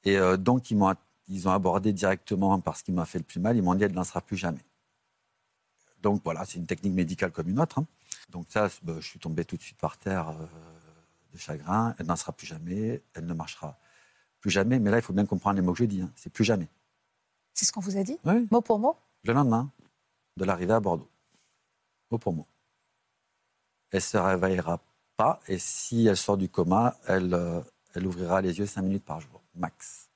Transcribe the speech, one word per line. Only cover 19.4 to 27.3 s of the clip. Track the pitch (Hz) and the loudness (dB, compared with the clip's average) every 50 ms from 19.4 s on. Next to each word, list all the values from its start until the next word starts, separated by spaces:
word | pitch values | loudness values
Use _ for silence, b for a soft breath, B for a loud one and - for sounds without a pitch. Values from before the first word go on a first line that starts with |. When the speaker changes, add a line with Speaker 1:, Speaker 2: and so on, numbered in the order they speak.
| 143 123 113 113 131 139 _ _ _ _ _ _ _ _ _ _ _ _ _ | 4 4 4 2 0 -4 _ _ _ _ _ _ _ _ _ _ _ _ _
Speaker 1:
de | - 95 | -2 0
l'arrivée | 95 95 87 90 90 110 | 0 0 0 2 2 4
à | 113 | 4
Bordeaux. | 101 98 - - - _ _ _ _ _ _ _ _ _ _ _ _ _ _ _ _ _ _ _ _ _ | 4 2 -2 -2 -4 _ _ _ _ _ _ _ _ _ _ _ _ _ _ _ _ _ _ _ _ _
Mot | - 113 | -6 -4
pour | - 104 | -2 -4
mot. | 87 78 - _ _ _ _ _ _ _ _ _ _ _ _ _ _ _ _ _ _ _ _ _ _ _ _ _ _ _ _ _ | -4 -4 -8 _ _ _ _ _ _ _ _ _ _ _ _ _ _ _ _ _ _ _ _ _ _ _ _ _ _ _ _ _
Elle | - 95 | -2 -2
se | - - - | -2 2 0
réveillera | 104 90 95 95 90 92 95 95 92 87 - 85 85 _ _ _ _ _ _ _ | 2 4 4 2 2 2 2 2 0 0 -2 -4 -4 _ _ _ _ _ _ _
pas. | - 110 139 - - - - | 2 2 2 2 0 -4 -6
Et | 98 90 | -6 -4
si | - - - - - - 123 117 113 | -2 -4 -4 -4 -4 -2 2 4 6
elle | 107 98 | 6 4
sort | - - - 101 | 4 2 0 0
du | 95 95 90 | 0 0 -2
coma, | - - 87 87 92 104 117 123 - - - - | 0 0 2 4 4 4 4 2 0 -4 -4 0
elle, | 95 95 92 90 | 0 0 2 0